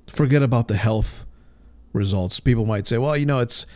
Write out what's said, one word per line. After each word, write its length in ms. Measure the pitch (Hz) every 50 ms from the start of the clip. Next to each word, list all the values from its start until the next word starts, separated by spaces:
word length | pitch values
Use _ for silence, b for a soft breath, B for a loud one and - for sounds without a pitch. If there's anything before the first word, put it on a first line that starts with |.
| -
Forget 380 | - - - 151 127 143 147 139
about 240 | 120 123 120 113 -
the 80 | 101
health 500 | 92 - 110 110 110 - - - - - - b b b b b b b b b b b -
results. 460 | - - 98 95 101 95 90 90 - -
People 260 | - 131 120 113 107
might 220 | 110 107 101 92
say, 120 | - 120 113
"Well, 180 | 135 151 151
you 100 | 147 143
know, 140 | 143 139 127
it's, 260 | 123 120 - - - B B